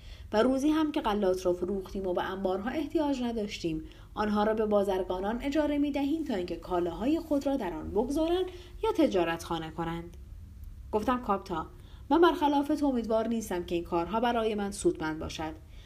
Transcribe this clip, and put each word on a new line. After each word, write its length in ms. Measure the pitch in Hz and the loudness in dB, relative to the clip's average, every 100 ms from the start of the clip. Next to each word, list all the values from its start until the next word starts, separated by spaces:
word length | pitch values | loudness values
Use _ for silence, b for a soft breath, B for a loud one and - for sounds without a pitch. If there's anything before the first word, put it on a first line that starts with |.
| B B B | B B B
و 100 | 214 | 4
روزی 260 | 247 262 294 | 4 4 4
هم 220 | 311 302 | 4 2
که 100 | 294 | 0
غلات 440 | 233 208 190 180 180 | 0 2 2 2 2
را 80 | |
فروختیم 540 | 180 180 196 - 196 185 | 0 0 -4 -4 -6 -2
و 60 | |
به 100 | 175 | -2
انبارها 460 | 147 190 190 196 214 | -2 -2 0 0 -2
احتیاج 540 | 302 285 330 294 254 | -4 -2 0 0 0
نداشتیم، 600 | 240 226 208 - 170 156 B B B | -2 -2 -4 -4 -4 -4 B B B
آنها 300 | - 214 208 | -4 0 4
را 100 | 214 | 4
به 120 | 220 214 | 2 4
بازرگانان 760 | 208 196 190 185 185 196 240 | 4 4 0 0 -2 -2 -2
اجاره 360 | 285 302 294 294 | 0 2 2 2
می‌دهیم 460 | 294 285 277 320 | 2 2 0 0
تا 120 | 285 202 | 0 -2
اینکه 200 | 175 170 | -2 -6
کالاهای 640 | - 180 175 165 240 320 | -2 0 0 0 0 0
خود 260 | - 285 277 | 2 0 2
را 100 | 269 | 0
در 180 | 190 | -2
آن 180 | 156 - | -6 -2
بگذارند 540 | 190 247 285 320 359 370 B B B | 0 2 2 2 2 -2 B B B
یا 80 | 440 | 0
تجارت 520 | - 262 196 170 165 | 4 4 4 2 0
خانه 280 | - 165 160 | -4 -4 -4
کنند. 460 | 170 165 170 170 - - - - - - - - | -4 -4 -4 -8 -14 -16 -16 -16 -16 -14 -14 -4
گفتم: 300 | 214 214 247 | -2 2 0
«کاپتا، 460 | 247 196 - 165 165 B B B B | 0 -2 -2 -6 -6 B B B B
من 120 | 302 | 6
برخلاف 460 | 339 285 294 285 285 | 6 6 4 4 2
تو 180 | 302 285 | 2 2
امیدوار 420 | 240 214 226 226 | 0 2 0 2
نیستم 360 | 226 220 180 | -2 -2 -4
که 120 | 175 175 | -2 -2
این 80 | |
کارها 360 | 170 170 170 220 | 0 0 0 0
برای 360 | 240 240 220 208 | 2 2 0 0
من 160 | 202 | -4
سودمند 480 | 202 180 156 156 156 | 0 0 2 -4 -4
باشد، 340 | 160 - 160 156 B B | -6 -6 -8 -8 B B